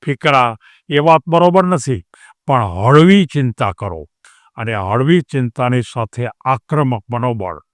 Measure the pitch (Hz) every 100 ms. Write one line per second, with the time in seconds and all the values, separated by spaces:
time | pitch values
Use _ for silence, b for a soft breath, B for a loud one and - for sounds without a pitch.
0 | - 139 160 139 123 110 b b _ 143
1 | 151 160 156 165 175 180 180 180 131 117
2 | - b b b - 131 107 87 107 147
3 | 170 202 170 147 131 110 107 - 101 82
4 | 76 _ b b b - 113 107 95 113
5 | 135 175 - 139 123 - 123 123 117 -
6 | 113 - 120 - - 131 _ 151 139 120
7 | _ 120 123 117 92 78 _